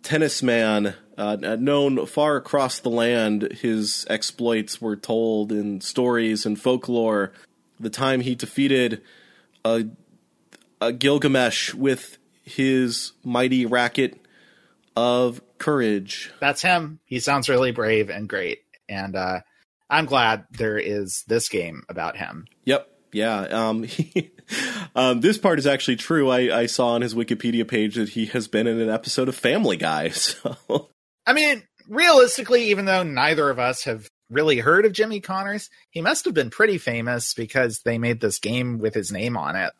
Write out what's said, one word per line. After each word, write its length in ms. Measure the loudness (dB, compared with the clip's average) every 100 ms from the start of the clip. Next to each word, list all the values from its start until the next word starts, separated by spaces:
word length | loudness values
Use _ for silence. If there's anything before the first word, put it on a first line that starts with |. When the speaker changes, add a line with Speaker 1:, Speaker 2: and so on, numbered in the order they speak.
Speaker 1:
tennis 380 | -2 0 0 0
man, 540 | 2 2 4 2 0 -4 _ -6
uh, 200 | -4 -4
uh, 140 | -4 -2
known 480 | 0 2 2 0 -2
far 320 | 0 2 0
across 420 | 0 0 0 -2
the 100 | -2
land. 520 | 0 2 2 2 0 -2 -4
His 460 | -2 -2 -2 -6 -4
exploits 720 | -4 -4 -4 -2 -2 -4 -8
were 140 | -6 -6
told 560 | -2 0 0 0 -2
in 300 | -2 -4 -6
stories 640 | -6 0 2 2 0 -2 -2
and 140 | -2
folklore. 720 | 0 0 0 0 2 0 -2 -6 -20 _ _ _
The 120 | -10
time 320 | -2 0 0
he 120 | -2
defeated 680 | -4 -6 -2 2 2 2 -2 -12 -20 _ _ _ _ -2
a, 200 | 0 -2 -8 _ _ _ _ _ -20 _ _
a 140 | -2
Gilgamesh 800 | 2 2 4 4 4 2 0 -4
with 460 | 0 0 0 -4 -20 _ _
his 680 | -14 -2 2 2 2 -2 -8 _
mighty 440 | -4 0 2 2 2
racket 520 | 2 2 2 -2 -2 _ _ _ _ _ _ _ -2
of 460 | 2 2 0 -2 _ _
courage. 760 | -2 0 2 0 -4 -12 -12 -4
Speaker 2:
That's 220 | -4 0
him. 380 | 0 0 0 -12
He 160 | _ -6
sounds 300 | 0 0 2
really 220 | 2 2
brave 380 | 0 2 2 0
and 200 | -4 -6
great. 300 | -6 -6 -8 _ _ -14
And, 260 | -10 -6
uh, 280 | -4 -4 -4 -8 _ _ _ _
I'm 160 | 0 2
glad 400 | 2 4 2 -4
there 260 | -4 -2 -2
is 480 | -4 -4 -4 -8 -2
this 220 | -2 0
game 340 | -4 -6 -10 -12
about 260 | -8 -8 -8
him. 300 | -10 -12 -18 _
Speaker 1:
Yep. 240 | -2 -2 -2 _ _
Yeah, 280 | -4 -2 -2
um, 420 | -2 -2 0 -2
<laughs> 0 |
he, 480 | -6 -6 -2 -2 -4 -14 _ -6 -6 -8 -6 0
um, 260 | 2 4
this 160 | 2 2
part 220 | 0 2
is 80 | 0
actually 280 | 0 0 -4
true. 320 | -2 0 2
I, 320 | 2 2 0
I 40 | -2
saw 240 | 0 2
on 120 | 2
his 140 | -2 -4
Wikipedia 520 | -2 -2 -2 -2 0
page 280 | 0 0 0
that 140 | -4
he 180 | -2 -4
has 200 | -4 -2
been 200 | 0 0
in 120 | 0
an 100 | 0
episode 400 | -2 -2 -2 -2
of 60 | 0
Family 420 | 0 2 0 0
Guy, 320 | 0 0 -2
<laughs> 0 |
so. 800 | -2 -4 -4 -8 -10 _ -4 -4 _ _ _ 0
Speaker 2:
I 80 |
mean, 300 | 2 4 0 -4 _ -8
realistically, 840 | 2 8 8 8 4 2 2 4
even 160 | 0 2
though 180 | 0
neither 460 | 0 2 2 4 2
of 100 | 2
us 240 | 0 -2
have 240 | -4 -6 -8 _ _
really 280 | 0 2 4
heard 280 | 4 6 4
of 60 |
Jimmy 300 | 2 -2 -2
Connors, 480 | -6 -6 -4 -6 -10 _ _
he 120 | -4
must 240 | -2 0 0
have 80 |
been 160 | 0 -2
pretty 280 | 2 2 2
famous 560 | -2 -4 -2 -4 -4
because 460 | -6 -4 0 0 0
they 180 | -2 0
made 220 | 0 0
this 200 | -2 -2
game 380 | -4 -4 -4 -2
with 160 | -2
his 180 | -2 -6
name 260 | -4 -4 -4
on 180 | -4 -4
it. 160 | -4 -6